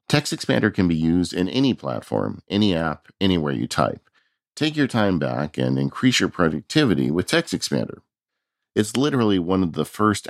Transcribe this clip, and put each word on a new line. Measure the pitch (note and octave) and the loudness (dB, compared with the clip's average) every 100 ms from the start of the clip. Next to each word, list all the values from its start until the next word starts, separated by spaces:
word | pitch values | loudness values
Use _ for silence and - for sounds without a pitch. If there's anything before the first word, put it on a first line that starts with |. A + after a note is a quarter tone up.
| - | 0
Text | D3 - | 0 0
Expander | D#3+ - A#2+ A2 | -6 -2 2 2
can | - F2+ | 2 2
be | D#2+ | 2
used | E2 F2 F2 | 2 2 0
in | F2 F#2 | -2 -2
any | B2+ C3+ F2+ | 0 0 0
platform, | C#2 A1+ - G#1+ G#1 - - | -4 -8 -4 -4 -2 -8 -4
any | G2+ G#2 E2 | 0 2 2
app, | E2 D2 - - | -2 -6 -12 -2
anywhere | F#2+ F2 D2 | 0 2 0
you | A#1+ A#1+ | -2 -4
type. | - A1+ - _ _ _ _ _ - | 0 -2 -2 _ _ _ _ _ -4
Take | D#3 D3+ | -2 0
your | C3 | 0
time | A#2 G2+ F2 | 2 2 0
back | C2+ B1 D2+ - | -2 -4 -6 -2
and | B1+ C2+ | -2 0
increase | C#2 - B2+ - | -2 0 0 2
your | F2+ | -2
productivity | - E2 D#2 - D#3 C3 D2 B1+ | 2 0 0 -2 2 2 2 0
with | E2 - | 0 0
Text | E3 - | -2 -2
Expander. | - - C2+ - - _ _ _ _ _ _ _ - | -6 -4 -4 -4 -12 _ _ _ _ _ _ _ -2
It's | G#2+ A#2+ | -2 0
literally | D3 C3+ G#2+ F#2+ | 0 2 4 2
one | E2+ F#2+ | 2 0
of | F2 | 0
the | D2 D2+ | -2 -6
first | - G#2+ G2 | 0 0 0